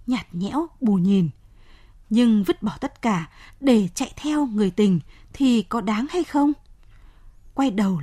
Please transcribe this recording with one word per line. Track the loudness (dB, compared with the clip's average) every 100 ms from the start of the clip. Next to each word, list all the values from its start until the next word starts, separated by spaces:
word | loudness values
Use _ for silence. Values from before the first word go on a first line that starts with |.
| -4
nhạt | -6 -6
nhẽo, | -8 -4 -4 -6 -4
bù | 0
nhìn. | 2 2 2 0 -4 -20 -20 -20 -20 -20 -20 -2
Nhưng | 2 4 4
vứt | 2 -2
bỏ | -4 -6
tất | -10 -4
cả | -2 -2 -4 -16 -20 -4
để | 2 2 2
chạy | -4 -10 -6
theo | -4 -2 -2
người | 0 0
tình | 2 2 2 -2 -20 -20
thì | -2 2 2
có | 0 -4
đáng | -2 -4 -2
hay | -4
không? | -2 0 0 0 -10 -20 -20 -20 -20 -20 -20 -20 -12
Quay | -2 -2
đầu | 0 0 -2